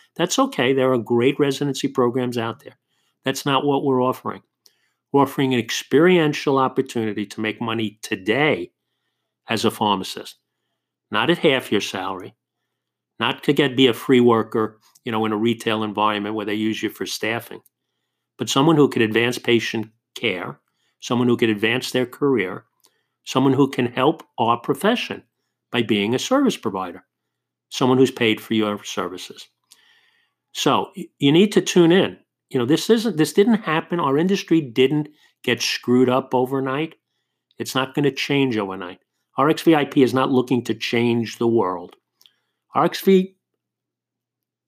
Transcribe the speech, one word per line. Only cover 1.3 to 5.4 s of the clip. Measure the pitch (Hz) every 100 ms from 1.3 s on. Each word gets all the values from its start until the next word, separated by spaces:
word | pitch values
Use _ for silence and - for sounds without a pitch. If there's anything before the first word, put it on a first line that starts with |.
| 139
residency | 143 135 147 135 135
programs | 135 123 127 123 120
out | 113 123
there. | - - _ _ _ _
That's | 135 135 147
not | 135
what | 143 139
we're | 143 127
offering. | 127 123 110 98 - _ _ _ _ _ _
We're | 139
offering | 135 -